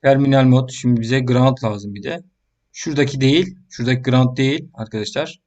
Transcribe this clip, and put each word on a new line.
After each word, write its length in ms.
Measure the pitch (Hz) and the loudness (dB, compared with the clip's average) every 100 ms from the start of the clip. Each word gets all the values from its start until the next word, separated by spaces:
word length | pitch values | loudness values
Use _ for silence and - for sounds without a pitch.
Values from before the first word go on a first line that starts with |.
Terminal 420 | 135 135 139 135 | 2 2 4 4
mod. 260 | 131 127 127 | 6 4 2
Şimdi 300 | - 123 120 | -4 0 0
bize 200 | 113 127 | 0 -2
ground 360 | 123 123 131 127 | 0 2 2 0
lazım 300 | 113 104 104 | -4 -6 -10
bir 80 | 101 | -10
de. 220 | 123 170 - _ _ _ _ | -8 -10 -12 _ _ _ _
Şuradaki 480 | - - 143 135 139 | -12 -6 -2 -2 2
değil. 360 | 131 156 185 - _ | 2 2 0 -8 _
Şuradaki 340 | - 117 127 | -6 -2 -2
ground 340 | 127 127 127 127 | 2 2 2 0
değil 340 | 135 151 - | -2 -2 -8
arkadaşlar. 680 | - 110 110 104 139 156 - | -14 -10 -8 -6 -6 -8 -12